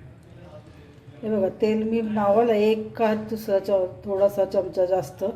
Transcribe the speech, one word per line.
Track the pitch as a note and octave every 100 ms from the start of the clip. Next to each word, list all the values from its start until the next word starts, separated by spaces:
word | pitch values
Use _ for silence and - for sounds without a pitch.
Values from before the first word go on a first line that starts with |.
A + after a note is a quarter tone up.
| - - - - - - - - - - - -
हे | A3
बघा, | G#3+ F#3+
तेल | - G#3+ A3
मी | A3 A3+
नावाला | A3 G#3+ G3+ G#3 A#3+
एक | G#3+ G#3+ A3 G#3+ -
का | A3+
दुसरा | G#3+ G#3+ A3 - G3
च-, | F#3+ G3 F#3 - G#3
थोडासा | G3 G3 G3 F#3+
चमचा | G3+ F#3 F#3+ F3+
जास्त, | F#3 - - F#3+